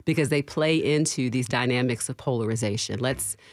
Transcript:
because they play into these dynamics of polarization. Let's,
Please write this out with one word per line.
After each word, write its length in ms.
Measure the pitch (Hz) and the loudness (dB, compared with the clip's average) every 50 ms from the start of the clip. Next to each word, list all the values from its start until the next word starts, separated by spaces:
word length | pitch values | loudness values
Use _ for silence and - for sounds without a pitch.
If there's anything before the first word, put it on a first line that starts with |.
| - | -4
because 240 | - 160 165 151 131 | -2 0 0 2 2
they 120 | 151 143 | 2 0
play 360 | 143 - - 165 156 156 165 160 | -2 -2 -2 0 2 2 2 2
into 520 | - 127 147 151 156 151 - - 127 127 | 2 2 2 2 2 2 0 0 -2 0
these 180 | 113 127 127 - | 0 -2 -2 0
dynamics 640 | - 123 123 127 127 123 127 127 117 113 - - | 0 0 0 2 2 2 2 0 0 -2 -4 -6
of 80 | 131 - | -8 -6
polarization. 840 | - - 127 117 113 107 113 113 113 107 104 - - - - 110 | -4 -2 0 0 0 0 0 0 0 -2 -2 -2 -4 -4 -4 -2
Let's, 380 | 123 131 139 - - - - - - - | -2 -2 -2 -2 -4 -8 -8 -10 -14 -20